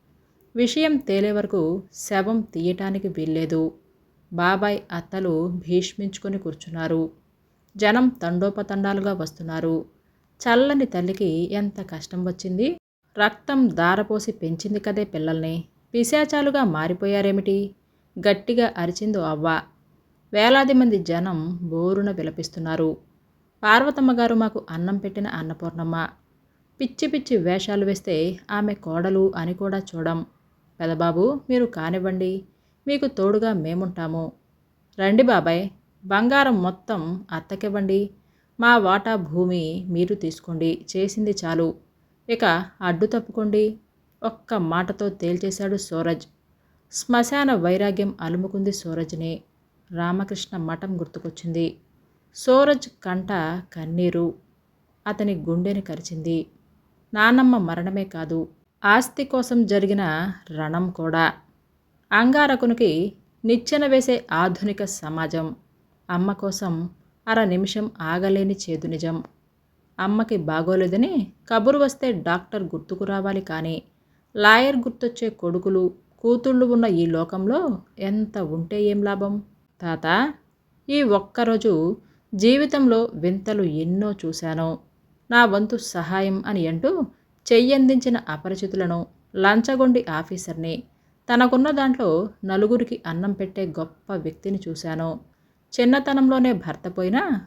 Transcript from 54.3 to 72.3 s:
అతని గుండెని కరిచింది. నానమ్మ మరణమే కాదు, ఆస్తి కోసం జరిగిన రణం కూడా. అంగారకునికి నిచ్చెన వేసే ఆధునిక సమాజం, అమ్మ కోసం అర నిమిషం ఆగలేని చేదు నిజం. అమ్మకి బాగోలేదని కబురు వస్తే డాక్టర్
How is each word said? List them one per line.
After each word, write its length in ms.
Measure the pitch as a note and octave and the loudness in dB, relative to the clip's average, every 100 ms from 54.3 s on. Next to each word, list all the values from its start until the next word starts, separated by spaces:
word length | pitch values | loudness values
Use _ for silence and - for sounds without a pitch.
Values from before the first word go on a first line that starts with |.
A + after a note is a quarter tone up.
| - _ _ _ _ _ _ G#3 | -4 _ _ _ _ _ _ -8
అతని 280 | G#3 G#3 | -2 -2
గుండెని 460 | F3 D3+ E3+ F#3+ G3 | -2 -2 -2 -2 -4
కరిచింది. 640 | F#3+ D#3+ E3+ D#3+ E3 E3 - _ _ _ _ _ _ | -6 -10 -10 -6 -4 -4 -4 _ _ _ _ _ _
నానమ్మ 440 | G#3+ A3 B3+ B3+ A#3+ | 2 6 8 6 4
మరణమే 460 | E3+ E3+ F#3 G3 | 2 -2 -2 -4
కాదు, 440 | F#3+ D#3+ D#3+ E3 D#3 _ _ _ | -4 -8 -4 -4 -6 _ _ _
ఆస్తి 400 | G3+ A3 B3 - | 4 4 2 -4
కోసం 400 | C#4 B3+ A#3+ A#3+ | -2 -2 2 2
జరిగిన 680 | G3+ G3+ F#3+ G3+ F3 D#3 F#3+ F3+ - | 4 2 2 2 0 -2 -4 -8 -10
రణం 380 | D#3 D#3 E3 F#3 | -6 -2 -2 -2
కూడా. 440 | F3+ D#3+ E3 D#3+ - _ _ _ _ _ _ _ | -4 -2 2 2 0 _ _ _ _ _ _ _
అంగారకునికి 1040 | G#3 A#3+ D4 C#4+ C4 A#3+ A#3 G#3+ D#3 G3+ - _ _ | 4 6 6 4 4 2 4 2 2 -2 -6 _ _
నిచ్చెన 420 | A3 A#3 A#3 D4 C#4+ | 0 0 2 0 4
వేసే 380 | C4 B3+ A#3+ - | 4 4 0 0
ఆధునిక 520 | D#3+ F3+ F3 G#3 G3+ | 0 2 0 -4 -4
సమాజం, 720 | G3 - D#3 D#3+ D#3+ E3 D#3+ - _ _ _ _ - | -6 -8 -6 -4 -2 -4 -6 -10 _ _ _ _ -6
అమ్మ 240 | F3 G3 | -2 -2
కోసం 560 | G3 G3 G3 F#3+ E3 F3 - _ _ A3 | -2 -6 -4 -4 -4 -6 -12 _ _ -2
అర 160 | A3+ | 2
నిమిషం 480 | G3+ F3+ G3 G#3+ G#3+ - | 2 0 -2 -4 -6 -6
ఆగలేని 540 | D#3+ F3 G3 G3 G3 G3 - | -4 0 2 2 0 -2 -4
చేదు 180 | D#3+ D#3+ | -6 -4
నిజం. 360 | D#3+ E3 E3 - _ _ _ _ _ _ - | -4 -4 -6 -8 _ _ _ _ _ _ -6
అమ్మకి 380 | F#3+ G#3+ A3 G3+ | -2 0 0 -2
బాగోలేదని 960 | D#3 D#3+ E3 F#3 F3+ G3 D4+ D#4+ G3 - - | -2 -2 0 2 2 2 2 0 -4 -8 -2
కబురు 300 | A3+ A#3 C#4+ | 2 4 4
వస్తే 320 | C#4 C#4 B3+ | 2 0 -2
డాక్టర్ 520 | F3+ D#3 | -2 -2